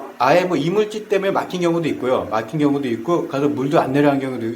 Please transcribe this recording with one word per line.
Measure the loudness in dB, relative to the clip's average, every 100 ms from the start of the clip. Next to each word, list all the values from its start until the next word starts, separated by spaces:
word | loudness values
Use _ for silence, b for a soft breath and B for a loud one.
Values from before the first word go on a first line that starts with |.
| -12 -2
아예 | 4 4
뭐, | 2 0
이물질 | 0 0 0 -4 -2
때문에 | -2 0
막힌 | -2 -4 -2
경우도 | 0 0 -2
있고요. | -2 0 0 0
막힌 | -4 -4 0
경우도 | 0 2 -2
있고, | -4 -2 -2 -2
가서 | -2 0
물도 | 0 2 2
안 | 2
내려가는 | 4 4 2
경우도 | -2 -4 -6